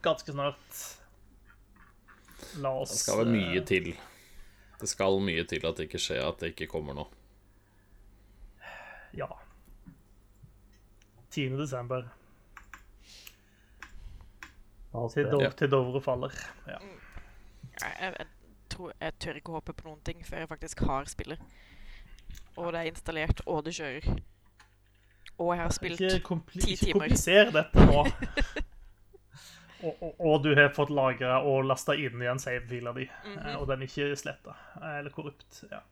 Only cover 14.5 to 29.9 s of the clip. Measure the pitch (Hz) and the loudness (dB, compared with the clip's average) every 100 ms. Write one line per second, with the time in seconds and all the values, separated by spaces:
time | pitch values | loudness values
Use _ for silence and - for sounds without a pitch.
14.5 | - - - - 120 117 143 143 143 131 | -20 -20 -20 -10 -6 -2 0 2 4 4
15.5 | - 143 135 123 131 135 127 139 - - | 2 2 4 2 -2 -2 -2 -4 -8 -14
16.5 | - - - 202 175 - - - - - | -16 -14 -14 -16 -20 -18 -18 -18 -20 -20
17.5 | - - - - - 185 - - - - | -20 -20 -10 -10 -8 -8 -8 -14 -16 -20
18.5 | - - - 175 - 165 - 180 151 - | -20 -16 -12 -12 -8 -8 -6 -8 -8 -8
19.5 | 160 - - 165 151 - 170 165 165 160 | -10 -10 -12 -14 -10 -10 -10 -10 -10 -8
20.5 | 156 160 - - 135 139 - - 160 - | -10 -12 -2 0 0 -4 -10 -10 -10 -12
21.5 | - - - - - - - - - - | -20 -20 -20 -18 -16 -18 -20 -16 -16 -14
22.5 | - 170 165 165 165 - 160 156 - - | -8 -6 -4 -6 -6 -6 -4 -2 -2 -2
23.5 | 156 151 170 151 131 - - - - _ | -4 -4 -6 -8 -4 -2 -4 -6 -20 _
24.5 | _ - _ _ _ _ _ - - 175 | _ -20 _ _ _ _ _ -20 -4 -2
25.5 | 175 165 - 180 170 185 185 - 165 - | 0 0 -2 -4 0 2 2 0 -6 -6
26.5 | 170 - 185 196 180 156 - - 190 220 | -2 0 2 2 2 4 2 6 8 8
27.5 | 156 - - - 143 262 - - - - | 6 4 12 12 12 4 0 -4 0 0
28.5 | - - - - - - - _ - - | -2 -8 -10 -20 -20 -20 -20 _ -20 -20
29.5 | - - - 165 | -20 -20 -10 -8